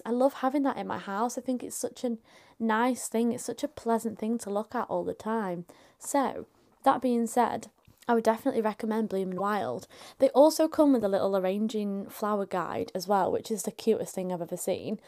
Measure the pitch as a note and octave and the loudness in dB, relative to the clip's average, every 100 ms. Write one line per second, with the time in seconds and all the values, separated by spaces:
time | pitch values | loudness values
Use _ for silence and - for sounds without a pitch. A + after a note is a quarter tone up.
0 | A3 A#3+ C#4 - C4 C#4+ C4+ - F#3+ - | -4 2 2 2 0 2 0 -2 -6 -8
1 | G3+ G3 A#3+ B3 C4 B3 - - A#3+ - | -6 -4 -2 -4 -4 -4 -6 -8 -10 -6
2 | B3 A3+ _ - - - A3+ A3 B3 B3 | -6 -6 _ -20 -20 -4 0 2 2 0
3 | - A3+ A#3 B3 - A#3 C#4+ - A#3 A3+ | -2 0 0 0 -6 -6 -6 -4 -2 0
4 | A3+ G#3 A3 A#3 G3 G3+ A3 A#3+ - F3 | -2 -4 -4 -2 -2 -4 -4 -6 -4 -4
5 | F3 F3+ G#3+ A3+ F#3+ F3 - - - _ | -4 -6 -4 -4 -2 -6 -10 -20 -20 _
6 | - C#4+ B3 - - _ _ _ C4+ B3+ | -2 0 0 -4 -12 _ _ _ 2 2
7 | B3+ A#3 A3+ B3 A3+ A3 - _ _ _ | 2 0 2 2 2 -2 -10 _ _ _
8 | - A#3 A3+ A3+ C4+ A3+ G#3+ G3+ A3 A3 | 0 2 4 2 0 0 -2 -2 -2 -2
9 | G#3+ F#3+ F#3 F3+ G3+ G#3 A#2 A#2+ - - | 0 -2 -2 -2 -2 -2 -2 -6 -10 -20
10 | - - C4+ B3+ D#4 D#4 D#4 D#4 D4 B3 | -20 2 4 8 8 6 2 6 6 6
11 | G3+ G3 G3 G3 F#3 G#3 A3 G#3+ G#3 G3 | 4 2 2 2 0 0 -2 -2 -4 -4
12 | - - G#3 G#3 F#3+ F3+ E3 - - F#3+ | -8 -4 -2 -2 -2 -4 -4 -4 -4 -6
13 | F#3 G3 C3 - - G#3+ G#3+ - A3+ G#3 | 2 2 4 0 -2 -4 -4 -2 0 0
14 | - F#3+ F#3 F3 E3+ F3+ - F#2 B2 G#3+ | -2 -4 -4 -4 -6 -6 -4 -4 -4 -8